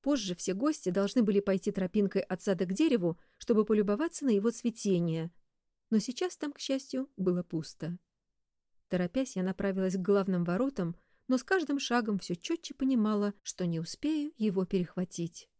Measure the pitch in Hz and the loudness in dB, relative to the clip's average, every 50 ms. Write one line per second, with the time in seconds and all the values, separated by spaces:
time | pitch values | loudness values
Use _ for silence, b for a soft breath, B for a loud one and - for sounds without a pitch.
0 | _ 269 294 277 208 190 180 - - - 185 190 240 302 311 - - 185 180 196 | _ 2 0 0 0 -4 -4 -4 -2 -4 -2 0 0 0 0 0 -2 0 0 2
1 | 196 202 - 254 226 202 202 202 196 - 190 196 - 208 202 - 185 185 _ 214 | 0 2 2 2 2 4 4 2 2 2 0 0 0 -2 -2 -2 -4 0 _ 2
2 | 202 196 - 196 - - 185 185 - - 196 170 190 175 190 196 302 320 269 233 | 2 2 2 -2 -2 -2 -4 -4 0 0 0 0 0 -2 2 2 4 4 4 4
3 | 175 170 165 b b b b b - - 240 208 214 - 226 208 208 190 202 214 | 2 0 -2 b b b b b -2 2 2 2 4 4 4 2 4 2 2 0
4 | 311 339 - - 294 269 220 196 196 233 233 - - 240 220 - - 208 190 175 | 0 -2 -2 -2 0 2 2 4 2 2 -2 0 -2 -2 -2 0 0 2 2 2
5 | 170 170 160 160 160 165 _ - _ _ _ _ _ _ _ _ _ _ 226 220 | 2 0 -2 -2 -4 -6 _ -14 _ _ _ _ _ _ _ _ _ _ 0 0
6 | 202 - 247 - 359 359 - - - 294 285 - - - 269 262 - - - 262 | 2 0 -4 -4 -4 -4 -4 -4 -6 -8 -6 -8 -4 -2 -2 -2 -2 -4 -6 -6
7 | 269 - _ - 185 185 180 180 175 _ - 165 156 - - _ - 160 175 180 | -6 -6 _ -2 0 0 0 0 -2 _ -4 -6 -6 -6 -10 _ -8 -8 -8 -8
8 | _ _ _ _ _ _ _ _ _ _ _ _ _ _ _ _ _ _ - 180 | _ _ _ _ _ _ _ _ _ _ _ _ _ _ _ _ _ _ -2 0
9 | 180 175 _ 254 269 - - 190 180 185 185 - 202 196 190 196 190 185 180 196 | 0 0 _ -2 -4 -2 -2 -2 -2 -2 -2 -2 -2 -2 0 0 0 0 0 0
10 | 180 175 202 202 196 196 190 175 175 165 175 190 254 277 - - 185 165 175 b | 2 4 4 4 4 2 0 0 0 0 0 0 0 -2 -2 -2 -4 -4 -4 b
11 | b b b b b _ 254 262 - - 381 381 320 269 285 285 - - 240 240 | b b b b b _ 0 0 2 2 0 0 2 0 -2 -4 -2 0 0 0
12 | 233 220 208 190 - - 180 170 _ - 330 165 _ - - _ 262 262 269 240 | 0 0 -2 -4 -2 -4 -6 -6 _ -6 -6 -6 _ -12 -8 _ 0 2 2 2
13 | 208 214 220 208 208 208 202 _ _ - - - 185 175 170 165 160 - - - | 2 2 2 2 0 -2 -2 _ _ -14 -8 -4 -2 -2 -2 -2 -4 -6 -8 -4
14 | - 294 311 302 294 302 - _ 214 214 180 190 185 - - 190 175 - - - | -2 -2 -2 0 -2 -4 -4 _ 0 0 2 0 0 0 0 -2 -2 -2 -2 -6
15 | 185 - - - 170 165 - - - _ _ | -6 -4 -4 -6 -6 -6 -6 -12 -18 _ _